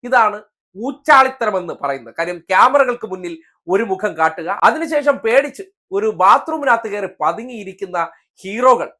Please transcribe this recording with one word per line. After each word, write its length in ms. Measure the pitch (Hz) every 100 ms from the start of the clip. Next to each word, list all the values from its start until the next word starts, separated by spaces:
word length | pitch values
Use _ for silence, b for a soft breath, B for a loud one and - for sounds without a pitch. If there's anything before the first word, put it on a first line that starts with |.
| 240
ഇതാണ് 340 | 247 214 208 - _ _ 185
ഊച്ചാളിത്തരമെന്ന് 880 | 240 - - 285 262 262 220 190 175 147
പറയുന്നത്. 320 | 139 135 113 -
കാര്യം, 200 | 170 180
ക്യാമറകൾക്ക് 680 | _ 185 240 277 262 240 202
മുന്നിൽ 280 | 185 180 165 b b -
ഒരു 160 | 190 220
മുഖം 260 | 190 208 160
കാട്ടുക, 420 | 160 160 165 202
അതിനുശേഷം 520 | 190 262 311 302 277 269
പേടിച്ച് 460 | 226 247 285 - - _ _
ഒരു 140 | 190 214
ബാത്റൂമിനകത്ത് 840 | 170 185 247 277 311 277 233 226
കയറി 200 | 202 190 -
പതുങ്ങിയിരിക്കുന്ന 880 | 151 175 247 240 196 190 190 175 165 b b _
ഹീറോകൾ 480 | 190 214 254 226 147 _